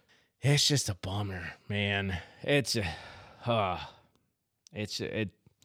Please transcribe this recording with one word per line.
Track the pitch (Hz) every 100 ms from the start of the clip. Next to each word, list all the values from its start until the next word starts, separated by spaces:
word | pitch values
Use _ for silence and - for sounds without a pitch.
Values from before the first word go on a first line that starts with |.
| _ _ _ _
It's | 131 143 -
just | 143 -
a | 95
bummer, | 92 101 101 92 85 - -
man. | 104 101 101 98 87 - -
It's, | - 143 127 120 92 78 - - - - -
uh, | 117 95 85 - - _ _ _ _ _ _ _
it's, | 104 107 -
it, | 110 104 104 - - _